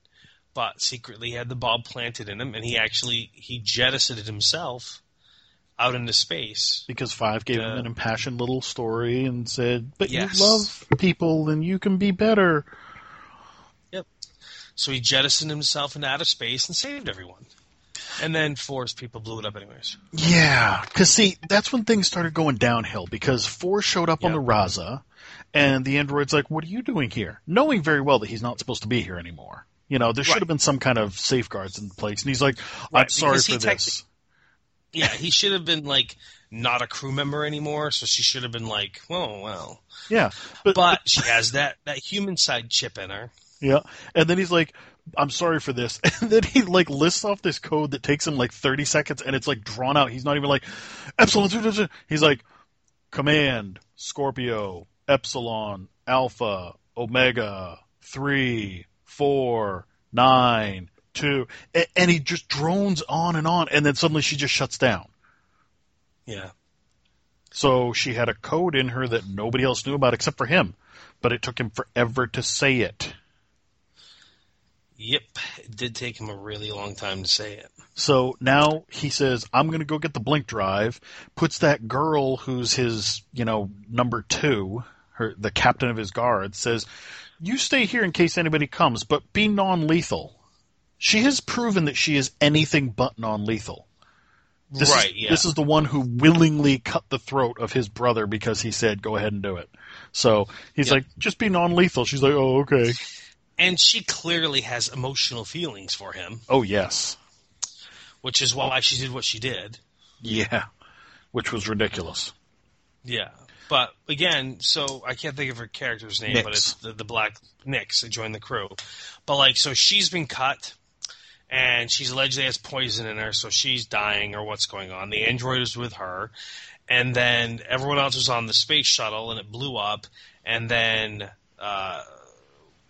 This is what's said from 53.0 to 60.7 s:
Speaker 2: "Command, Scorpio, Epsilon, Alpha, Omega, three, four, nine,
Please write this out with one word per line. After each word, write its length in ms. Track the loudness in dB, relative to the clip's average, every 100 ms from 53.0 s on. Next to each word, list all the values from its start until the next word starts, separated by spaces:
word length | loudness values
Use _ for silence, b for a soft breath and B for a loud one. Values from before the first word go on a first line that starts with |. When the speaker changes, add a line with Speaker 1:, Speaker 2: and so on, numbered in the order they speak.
| _
Speaker 2:
"Command, 680 | -2 2 4 2 0 -6 -14 _ -16
Scorpio, 920 | -12 -6 -6 -4 -4 -4 -6 -10 -16 _ 0
Epsilon, 800 | 0 0 -8 -6 -6 -6 -10 -14 _ 0
Alpha, 680 | 0 0 -2 -4 -4 -6 -16 _ -10
Omega, 840 | -2 2 2 2 -4 -6 -12 -14 _ _
three, 840 | -16 -8 -2 0 0 -2 -6 -10 -18 _ _
four, 800 | -2 2 2 0 0 -2 -6 -12 _ _
nine, 760 | 4 8 8 6 4 0